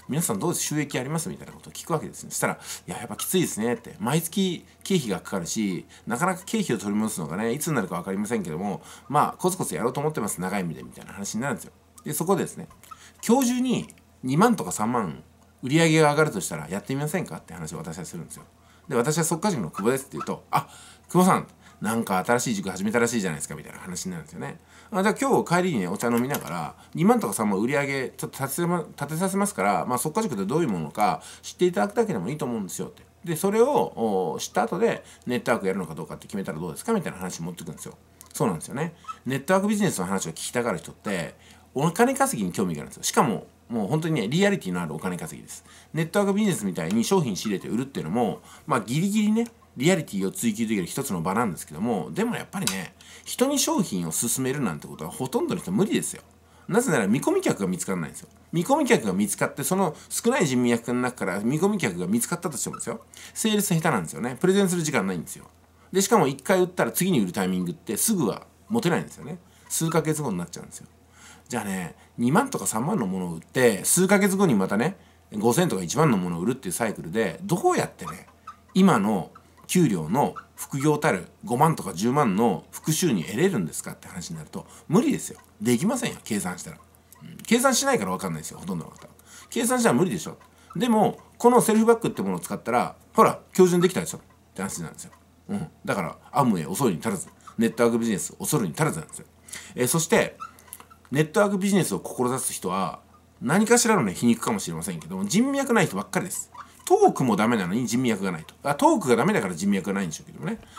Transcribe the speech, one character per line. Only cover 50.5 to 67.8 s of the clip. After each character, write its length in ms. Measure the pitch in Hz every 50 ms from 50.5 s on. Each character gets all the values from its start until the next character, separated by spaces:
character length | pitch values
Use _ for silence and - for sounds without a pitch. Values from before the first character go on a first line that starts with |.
| 101
求 140 | 110 117
で 80 | 107 113
き 40 | 98
る 60 | 85
一 180 | - - - -
つ 60 | -
の 120 | 98 85
場 120 | 80 92 95
な 100 | 110 123
ん 60 | 101
で 60 | 78
す 100 | - -
け 60 | - 76
ど 80 | 80
も、 280 | 107 123 110 95 - -
で 120 | - 180 226
も 120 | 247 185
や 80 | - -
っ 40 | -
ぱ 100 | - 196
り 120 | 180 -
ね、 220 | 95 95 85 - - - - - - - -
人 220 | - - - 247
に 120 | 277 294 277
商 220 | - 302 330 269
品 260 | 170 - 101 90 85
を 40 | 82
勧 300 | - - - 113 - 131
め 120 | 131 127 135
る 80 | 147
な 100 | 131 92
ん 80 | 78 73
て 80 | -
こ 80 | - -
と 80 | - 76
は 80 | 87
ほ 160 | - - 127
と 140 | 131 - 247
ん 60 | 349
ど 80 | 294 107
の 60 | 85
人 100 | - 87
無 120 | 92 120 202
理 100 | 233 302
で 80 | 92 -
す 100 | - -
よ。 80 | - - - - _ _ _ - - -
な 120 | - 165 233
ぜ 120 | 262 254
な 80 | 156 120
ら 80 | 101
見 140 | 95 113 147
込 100 | - 311
み 100 | 381 381
客 200 | - 330 - -
が 60 | 98
見 100 | 90 90
つ 80 | 87 -
か 80 | - 95
ら 40 |
な 80 | 87 78
い 60 | 67
ん 20 | -
で 60 | -
す 20 |
よ。 80 | - - - - - _ -
見 100 | 165 175
込 140 | - 269
み 80 | 320 285
客 220 | 240 240 151 113
が 60 | 101 90
見 140 | 98 104
つ 80 | - -
か 120 | - -
っ 60 | - -
て、 100 | - 131
そ 120 | - 185
の 200 | 196 190 156 151 - - -
少 200 | - - - 233
な 100 | 262 285
い 80 | 185
人 140 | 135 127 123 123
脈 300 | 120 120 117 - - 120
の 80 | 123
中 240 | 123 123 123 - 104
か 0 |
ら 140 | 92 90 101
見 200 | 104 120 147 151
込 100 | 185 202
み 80 | 214 190
客 200 | - 107 87 87
が 60 | 87
見 160 | 87 110 120
つ 60 | -
か 80 | - 175
っ 40 | 165
た 120 | - 175
と 60 | 135
し 60 | 107 -
て 60 | 87
も 80 | -
で 60 | - -
す 60 | -
よ、 120 | - - - _ - - - - -
セ 160 | - - 220
ー 60 | 208
ル 60 | 208
ス 120 | 202 - 175
下 80 | 160
手 80 | 160 165
な 100 | 131 98
ん 40 | 82
で 60 | -
す 40 | -
よ 80 | 76
ね。 160 | 110 127 127 -
プ 60 | -
レ 80 | 180 190
ゼ 80 | 202
ン 80 | 196 175
す 60 | 180
る 80 | 175 156
時 100 | 156 147
間 120 | 113 95
な 80 | 95 92
い 40 |
ん 60 | 82 -
で 40 |
す 80 | - -
よ。 100 | - - - _ _ _ _ _ _ _ _
で、 100 | - 190
し 60 | 196
か 120 | - 233 202
も 80 | 151
一 140 | 131 139 - -
回 180 | - 190 185
売 40 | 180
っ 20 |
た 180 | 175 - - 151
ら 60 | 113
次 200 | - - 175 196
に 80 | 175 120
売 60 | 98
る 60 | 90 85
タ 120 | 101 95
イ 20 |
ミ 120 | 92 92 92
ン 60 | 90
グ 60 | 87
っ 40 | 80
て 220 | -